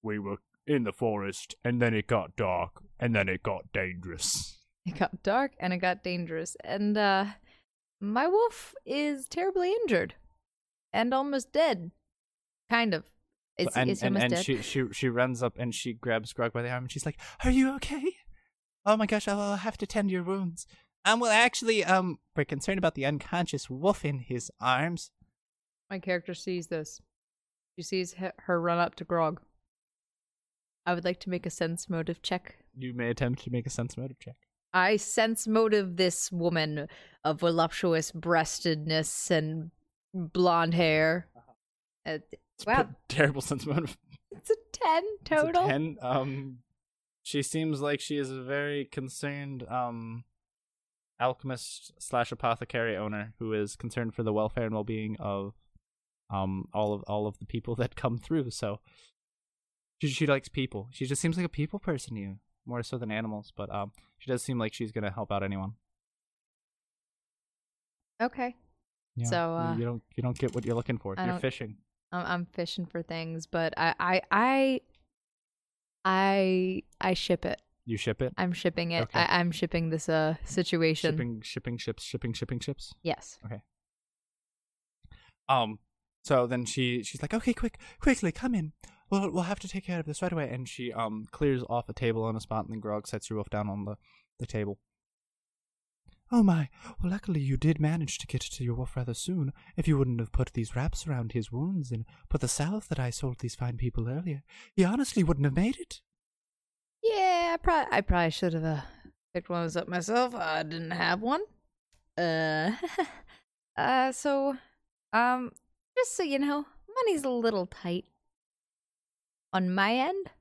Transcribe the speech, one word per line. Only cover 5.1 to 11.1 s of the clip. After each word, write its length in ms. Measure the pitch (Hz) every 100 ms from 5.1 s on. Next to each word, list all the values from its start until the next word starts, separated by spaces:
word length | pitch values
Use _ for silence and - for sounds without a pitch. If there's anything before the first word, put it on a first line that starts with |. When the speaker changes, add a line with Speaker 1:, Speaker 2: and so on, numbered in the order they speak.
| -
Speaker 2:
dark 300 | - 226 277 _
and 120 | 180
it 60 | 180
got 240 | 185 180
dangerous, 540 | 180 175 170 160 170 -
and, 340 | - 202 208 208
uh, 280 | 208 190 202 208 _ _ _ _ _ _
my 260 | 202 226 311
wolf 480 | 392 466 - - 539
is 440 | - 285 294 277 262
terribly 420 | - 370 381 359
injured 440 | 440 427 196 - - - _ _ _ _ _ _
and 220 | - 233